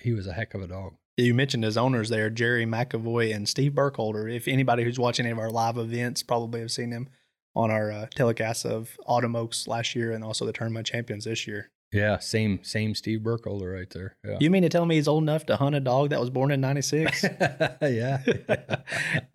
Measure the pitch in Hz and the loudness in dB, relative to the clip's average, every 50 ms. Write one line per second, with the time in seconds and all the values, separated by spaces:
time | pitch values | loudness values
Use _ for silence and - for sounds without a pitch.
0 | - 120 117 107 92 95 85 95 113 - - 98 95 87 90 95 95 90 - _ | -2 0 0 0 -2 -4 -6 -6 -6 -6 -6 -8 -8 -8 -10 -10 -10 -12 -14 _
1 | _ _ _ - 123 120 120 127 139 131 - 120 113 110 107 113 120 131 131 117 | _ _ _ 2 4 6 6 4 4 2 0 0 0 2 2 2 4 4 4 2
2 | 110 110 117 110 107 110 113 117 117 117 123 117 113 113 110 113 123 131 - 113 | 2 0 0 0 0 0 0 2 2 2 4 2 2 0 0 0 -2 -2 -2 -4
3 | 113 117 117 120 117 110 107 104 104 - - - 135 143 139 143 139 143 131 - | -4 -2 0 2 2 2 0 -2 -2 -2 0 2 2 2 4 2 2 2 0 0
4 | 113 110 107 107 107 110 120 117 117 147 135 131 135 127 120 120 117 120 120 123 | -2 -2 -2 -2 -4 -4 -6 -4 -2 0 2 4 4 4 4 4 2 0 2 2
5 | 120 120 120 - 123 117 117 113 110 113 113 117 117 117 117 120 113 113 117 120 | 2 2 2 2 0 -2 -2 -2 -4 -2 0 2 2 2 0 -2 -4 -4 -4 -4
6 | 120 120 - - - - 123 117 117 113 120 117 113 113 - - 120 117 120 117 | -4 -4 -4 -6 -2 0 0 0 0 -2 -6 -6 -6 -6 -6 -6 -6 -6 -6 -8
7 | 127 135 - _ _ _ _ _ _ _ _ - 113 110 110 107 107 107 107 104 | -8 -10 -12 _ _ _ _ _ _ _ _ 0 2 2 2 2 0 -2 -4 -6
8 | 107 113 - - 131 117 113 - 110 110 117 - - 120 113 113 113 - - - | -10 -8 -2 0 2 2 2 0 -2 -2 -2 -4 -2 -4 -4 -4 -6 -10 -14 -14
9 | - - 127 120 120 117 117 117 113 113 - - - - 117 117 117 - - 123 | -2 0 2 2 2 0 0 -2 -4 -4 -4 -6 -4 -4 -4 -4 -2 -2 -2 -2
10 | 117 113 113 110 110 110 110 - 113 113 107 - 113 113 113 113 113 - - 117 | -2 -2 -2 -4 -6 -6 -4 -4 -4 -4 -4 -4 -4 -4 -4 -4 -4 -4 -4 -4
11 | 117 - 107 104 110 110 113 - - 113 104 104 - - _ _ _ _ - 101 | -4 -6 -8 -8 -6 -6 -6 -4 -6 -6 -8 -10 -10 -12 _ _ _ _ 0 2
12 | 104 107 101 92 - - - 110 110 107 95 90 - - - 110 107 107 107 - | 4 4 2 2 0 -2 0 0 2 2 0 0 -4 -6 -4 -2 -2 -2 -2 -4
13 | - 110 110 110 107 113 117 113 - 101 101 101 95 90 95 92 92 - - 87 | -4 -4 -4 -2 -2 -2 -2 -2 -4 -6 -6 -6 -6 -6 -8 -8 -10 -12 -12 -12
14 | 92 98 - _ - 101 101 - 143 160 190 196 180 156 - 170 170 170 165 156 | -12 -12 -12 _ -10 -8 -2 0 2 4 6 6 4 4 4 2 2 4 2 4
15 | 143 147 147 156 156 151 151 156 - - - - 139 139 151 143 135 127 123 135 | 4 4 2 2 2 2 0 0 0 0 0 2 2 2 2 0 0 2 2 2
16 | 147 143 147 131 120 123 131 131 131 143 143 135 131 131 139 143 131 - 147 151 | 2 2 2 0 0 0 0 2 2 2 2 2 2 2 0 0 0 0 0 2
17 | 160 156 - - - 180 - - 185 143 135 - 160 - - - - 143 123 110 | 2 2 0 0 0 -2 0 0 -2 -2 0 0 -2 -2 0 0 0 2 2 2
18 | 117 131 139 135 135 - - - - - - - - - 113 - - - - - | 0 0 -2 0 0 0 0 0 0 -2 -2 -2 0 -4 -4 -4 -4 -6 -6 -4
19 | - - - - - - - | -2 -2 -2 -2 -2 -4 -12